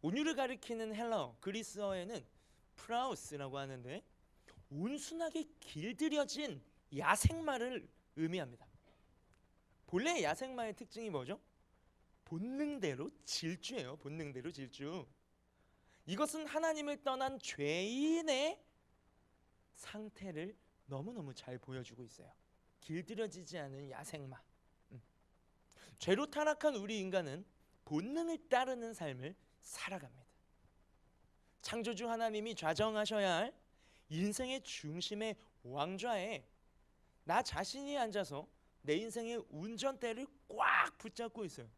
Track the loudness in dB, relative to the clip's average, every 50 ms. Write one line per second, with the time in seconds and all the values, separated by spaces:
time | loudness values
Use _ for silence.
0 | 2 2 2 4 4 4 4 4 2 2 0 -4 -4 -4 -2 -2 -2 -2 -2 -2
1 | 0 2 2 2 2 0 -4 -6 -6 -2 -2 -2 -4 -4 -4 -2 0 0 0 0
2 | -2 -4 -6 -6 -8 -10 -20 -20 -20 _ -20 -20 -20 _ -20 -20 -6 0 0 2
3 | 2 2 0 -2 -6 -8 -6 -4 -4 -4 -4 -4 -4 -4 -6 -8 -8 -8 -8 -8
4 | -8 -14 -20 _ _ _ _ -20 _ -20 -20 -20 -16 -10 -6 -2 -2 -2 -2 -4
5 | -4 -6 -4 -2 -4 -2 -2 -2 -4 -4 -8 -18 -16 -8 -6 -4 -2 -2 0 2
6 | 2 2 4 4 2 2 0 -2 -2 -2 -4 -6 -10 -16 -20 -20 _ _ -6 2
7 | 6 6 6 8 8 6 4 4 2 2 2 2 2 0 0 -4 -6 -8 -20 -20
8 | _ _ _ -2 0 0 0 0 -2 -4 -8 -16 -20 -20 -20 -20 _ -20 -20 _
9 | _ _ -20 _ _ _ -20 _ _ _ _ _ _ _ _ _ _ -2 0 2
10 | 4 4 4 4 4 4 2 2 -2 -6 -4 -4 -4 -4 -4 -6 -10 -12 -8 -8
11 | -6 -2 -2 -2 -2 -2 -6 -8 -8 _ _ _ _ _ _ _ _ _ _ _
12 | _ _ _ _ _ -8 -6 -4 -4 -4 -2 -2 -2 -2 -2 -2 -2 -2 -2 -2
13 | -6 -8 -10 -12 -10 -6 -4 -2 -2 -2 -4 -4 -6 -6 -4 -4 -4 -4 -8 -10
14 | -10 -10 -6 -6 -6 -6 -6 -6 -6 -8 -8 -8 -10 -10 -8 -8 -6 -4 -4 -6
15 | -8 -10 -16 _ _ _ _ _ _ _ _ _ _ _ _ _ _ -20 -20 -18
16 | -6 -4 0 0 0 0 0 -4 -6 -2 0 2 2 2 2 2 0 -2 -2 -2
17 | 0 0 0 2 0 0 -2 -4 -6 -8 -2 0 2 2 4 2 2 2 2 2
18 | 4 4 4 4 4 4 4 4 4 2 2 -2 -10 -20 _ _ _ _ _ _
19 | _ _ _ _ _ _ _ _ _ _ _ _ _ _ _ -16 -14 -10 -8 -8
20 | -8 -8 -10 -8 -8 -6 -4 -4 -4 -4 -6 -12 _ _ _ _ _ -6 -6 -4
21 | -4 -4 -6 -6 -8 -8 -10 -10 -8 -8 -8 -8 -8 -8 -8 -8 -8 -8 -12 -14
22 | -16 -16 -16 -18 -20 -20 -20 _ _ _ _ _ _ _ _ _ -10 -6 -4 -4
23 | -4 -6 -4 -4 -4 -4 -4 -10 -12 -8 -6 -6 -6 -6 -8 -10 -10 -10 -10 -10
24 | -10 -8 -8 -8 -8 -10 -12 -14 -18 _ _ _ _ _ _ _ _ _ -18 -18
25 | -18 _ _ _ _ _ _ _ _ _ _ _ _ _ -20 -20 -20 -20 -14 -6
26 | 2 4 4 4 4 0 2 2 4 4 4 6 4 2 2 2 -2 -2 -2 0
27 | 0 2 2 2 0 0 -4 -6 -8 -12 -20 _ -20 _ -20 -20 _ -2 -2 0
28 | 0 0 -2 0 0 0 -2 -4 2 4 4 4 4 2 0 -2 -4 -6 -6 -4
29 | -4 -4 -4 -4 -6 -8 -8 -10 -18 _ _ _ -16 -12 -10 -8 -6 -6 -6 -6
30 | -8 -10 -16 -20 -20 _ _ _ _ _ _ _ -20 -20 _ _ _ _ _ _
31 | _ -20 _ _ -20 -20 _ _ _ _ _ _ -6 -4 -2 0 0 0 0 0
32 | 0 0 2 2 2 2 2 0 0 -2 -4 0 2 2 4 6 4 4 4 2
33 | 2 4 4 4 6 6 6 6 4 2 -2 -10 -20 _ _ _ _ -20 -20 -20
34 | -12 _ 0 2 2 2 2 0 0 0 -2 -2 -2 -6 -8 -6 -4 -4 -4 -2
35 | -2 -2 -2 0 0 -2 -2 -4 -10 -20 _ _ _ -6 0 0 0 0 0 -2
36 | 0 0 0 2 0 0 -4 -6 -8 -12 -20 -20 _ _ _ _ _ _ _ _
37 | _ _ _ _ _ 4 4 4 4 4 0 -2 -2 -2 -4 -4 -4 -2 2 2
38 | 2 2 2 0 0 0 -2 -6 -6 -6 -14 _ _ -20 _ _ 2 2 4 4
39 | 4 0 -2 -2 -2 -2 -2 -4 -4 -6 -8 -6 -6 -6 -4 0 0 0 0 2
40 | -2 -2 -2 -2 -6 -8 -10 -20 -16 -12 0 4 6 6 8 6 4 4 0 -6
41 | -10 -8 -4 -4 -4 -4 -2 -4 -6 -6 -6 -8 -12 -14 -16